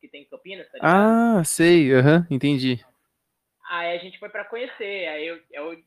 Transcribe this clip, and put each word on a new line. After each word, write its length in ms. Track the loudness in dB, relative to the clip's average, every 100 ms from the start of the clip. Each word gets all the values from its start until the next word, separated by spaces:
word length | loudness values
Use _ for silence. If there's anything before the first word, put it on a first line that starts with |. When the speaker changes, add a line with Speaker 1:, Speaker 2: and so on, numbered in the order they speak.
Speaker 1:
que 60 | -20
tem 160 | -20
em 60 | -20
Campinas, 400 | -20 -20 -20 -20
tá 80 | -2
ligado? 320 | 2 4 4
Speaker 2:
Ah, 300 | 2 2 0 -2
sei, 480 | 2 4 4 6
aham, 320 | 4 6 4 2
entendi. 560 | -2 -2 -2 -2 -4 -10 _ _ _ _ _ _ _ -12
Speaker 1:
Aí 260 | -8 -8 -8
a 40 |
gente 160 | -12 -18
foi 120 | -16
pra 160 | -14 -12
conhecer, 640 | -12 -12 -12 -10 -10 -10
aí 200 | -10 -12
eu, 140 | -14 _
eu 320 | -16 -14 -16